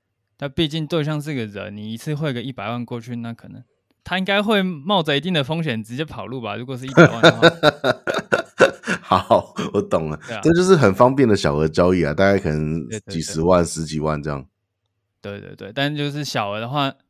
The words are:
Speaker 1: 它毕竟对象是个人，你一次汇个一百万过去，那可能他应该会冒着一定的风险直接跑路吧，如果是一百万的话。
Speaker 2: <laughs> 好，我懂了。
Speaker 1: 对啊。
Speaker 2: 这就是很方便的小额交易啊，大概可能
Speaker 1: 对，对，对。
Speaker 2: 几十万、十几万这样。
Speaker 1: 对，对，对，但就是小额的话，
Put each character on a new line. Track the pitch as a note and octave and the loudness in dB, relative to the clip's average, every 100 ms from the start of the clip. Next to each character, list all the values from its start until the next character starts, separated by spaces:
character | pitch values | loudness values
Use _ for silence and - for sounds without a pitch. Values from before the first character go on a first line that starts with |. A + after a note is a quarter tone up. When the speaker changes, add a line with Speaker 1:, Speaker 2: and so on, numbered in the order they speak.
| _ _ _ _ | _ _ _ _
Speaker 1:
它 | C#3 | -10
毕 | C3+ D#3+ | -2 -2
竟 | D#3+ | -2
对 | D3+ E3+ | -4 -2
象 | D3 D3+ | -2 -4
是 | C#3+ | -6
个 | C#3 G#2+ | -6 -6
人， | G2+ G2 G#2 | -8 -12 -12
你 | G#2+ | -10
一 | A2+ | -10
次 | D3+ C#3+ | -8 -6
汇 | D#3 | -4
个 | B2 | -6
一 | A#2+ | -8
百 | B2 G2+ | -8 -8
万 | A#2+ | -8
过 | A#2 A#2+ | -8 -10
去， | A#2 | -10
那 | A#2+ A#2 | -10 -10
可 | A2+ - | -12 -18
能 | G#2+ - _ _ _ | -20 -20 _ _ _
他 | - F3+ | -6 -4
应 | |
该 | F#3 G3+ | 0 0
会 | G#3 G#3 | 2 2
冒 | F#3+ D#3+ D3 G3+ | 0 -4 -2 0
着 | D#3 F3 | 2 0
一 | |
定 | F3 | 0
的 | E3+ | -2
风 | C3 E3 | 0 -2
险 | D#3 A2+ | -2 -4
直 | A2 | -6
接 | B2 | -8
跑 | D3+ A#2 G2+ | -8 -10 -10
路 | C3 | -8
吧， | A2 G#2 | -8 -8
如 | B2+ | -8
果 | B2+ | -10
是 | |
一 | C3 | 0
百 | C3+ E3 | 6 6
万 | A#2 | 8
的 | D#3+ | 4
话。 | - D#3+ - D3+ - B2+ - - - - - - - - - - F3+ | 6 4 4 2 2 -2 -2 -2 -6 0 -2 -2 2 2 2 -6 -6
Speaker 2:
<laughs> | |
好， | - F#2 - G2+ - - F#3 | 0 0 4 2 2 -8 -4
我 | G#2 | -2
懂 | F#2+ F#2 D#2 | 0 -2 -2
了。 | D2+ - | -8 -8
Speaker 1:
对 | |
啊。 | A2+ | -2
Speaker 2:
这 | D3+ | 2
就 | E3+ | 2
是 | F#3 | 6
很 | F3+ A2+ | 6 6
方 | G2 B2 | 6 4
便 | C3+ B2 | 6 4
的 | G2 | 4
小 | D2+ | 2
额 | D2 D#2+ | 2 2
交 | D#2+ F2+ | 4 4
易 | F#2 | 4
啊， | D2+ | 0
大 | D2+ G2 | 2 4
概 | G2 | 4
可 | E2+ | 0
能 | D2+ D2+ E2 C#2 | -2 -2 -4 -6
Speaker 1:
对， | G#2+ | -12
对， | |
对。 | - | -8
Speaker 2:
几 | F2+ | -8
十 | D2+ D#2+ | -6 -2
万、 | E2 F2+ | 4 4
十 | E2 D#2+ | 2 -4
几 | D#2 D2+ | -6 -4
万 | D2+ D2+ | -4 -4
这 | D2 | -6
样。 | C#2+ B1+ _ _ _ _ _ _ _ | -10 -12 _ _ _ _ _ _ _
Speaker 1:
对， | G2+ G2+ | -16 -14
对， | G2 | -16
对， | G#2 G2 | -18 -12
但 | A#2 C#3 | -4 -4
就 | D3 C#3+ | -2 -6
是 | C#3+ | -6
小 | C3+ B2+ G2+ | -6 -4 -4
额 | G#2 | -6
的 | A#2 | -6
话， | D3 C#3 - | -4 -4 -6